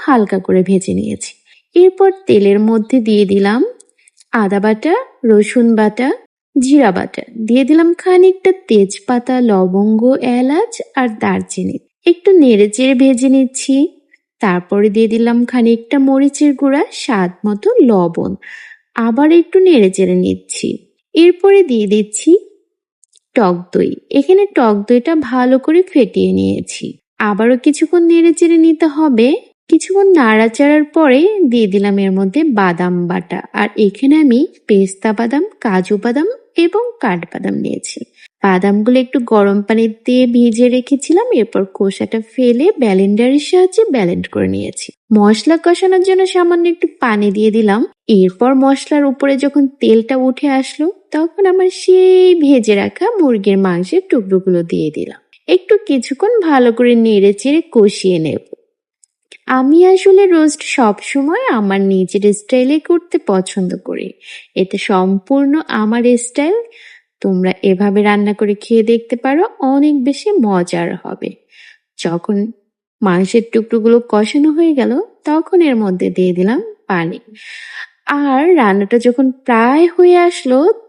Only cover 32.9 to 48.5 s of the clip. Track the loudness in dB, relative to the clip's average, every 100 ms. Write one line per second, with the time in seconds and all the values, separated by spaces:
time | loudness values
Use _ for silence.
32.9 | -2 -4 -6 -6 -12 -10 -6 -6 0 -2
33.9 | 0 0 2 2 2 -2 _ 0 0 0
34.9 | -4 -6 -4 -2 -2 -4 -6 -4 -4 -2
35.9 | -4 -2 -2 -4 -6 _ -2 -2 -2 -6
36.9 | -6 -6 -6 -8 -10 -8 -6 -6 -8 -12
37.9 | -16 -18 _ _ -4 -2 0 0 0 2
38.9 | 0 0 -4 0 0 2 0 -2 -2 -2
39.9 | -4 -2 0 2 2 2 2 0 0 -2
40.9 | -4 0 -2 0 -2 -2 -4 -6 -4 -4
41.9 | -4 -6 -8 -8 -2 0 2 0 0 0
42.9 | 2 0 0 0 0 0 0 2 0 0
43.9 | 0 -2 -4 -6 -4 -4 -4 -8 -12 -18
44.9 | -14 0 2 2 2 0 0 0 0 2
45.9 | 0 2 0 0 0 0 0 0 -2 -6
46.9 | -4 -2 0 0 0 0 2 0 0 -2
47.9 | _ 0 2 2 0 0